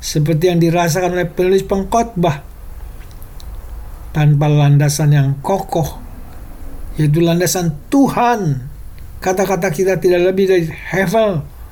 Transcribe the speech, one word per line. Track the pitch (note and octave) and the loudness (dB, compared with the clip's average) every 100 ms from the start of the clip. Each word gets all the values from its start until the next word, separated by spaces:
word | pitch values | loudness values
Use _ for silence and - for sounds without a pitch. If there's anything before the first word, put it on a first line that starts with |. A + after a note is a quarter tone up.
seperti | - D#3+ D3+ D#3+ F3+ | -6 0 2 2 2
yang | F3 | 4
dirasakan | E3+ E3+ E3+ D#3+ F3+ | 4 2 2 0 0
oleh | F3+ E3+ | 0 -2
penulis | - F#3 F#3+ | 0 2 2
pengkhotbah. | F#3+ G3 F#3+ A#3 A#3 F3+ E3+ D3 - - - - - - - - - - - - - - - - - | 2 -2 0 0 0 0 0 0 -8 -16 -16 -14 -14 -14 -16 -16 -16 -14 -14 -12 -12 -14 -14 -14 -6
Tanpa | D#3 D3 D3 D3+ | 0 4 4 4
landasan | D3 D3 C#3+ D3 D3 D3+ | 4 6 6 4 2 4
yang | D3 C3+ C#3 | 4 2 0
kokoh, | - G3 - F3+ C#3+ - - - - - - - - - - - | -2 -2 -2 -4 -4 -6 -12 -14 -14 -14 -14 -14 -12 -10 -8 -2
yaitu | D3+ D3+ | 0 2
landasan | E3+ E3+ F3+ F#3+ E3+ D3+ - | 2 2 0 0 -2 -4 0
Tuhan, | C#4 C4+ - A#3+ A#3 F3+ B2+ B2 - - - - - | 2 4 4 2 2 0 -2 -6 -12 -14 -14 -14 -6
kata-kata | F#3 F#3+ F#3+ F#3+ F#3+ | -2 0 0 0 0
kita | E3 F#3+ F#3 | 0 0 2
tidak | F#3+ F3+ F3+ | 2 4 2
lebih | F#3+ F#3+ | 2 4
dari | F#3 D#3+ | 4 2
hevel, | - - E3 F#3 A3 A3 E3+ - - - | -4 -6 -2 0 2 2 0 -6 -12 -16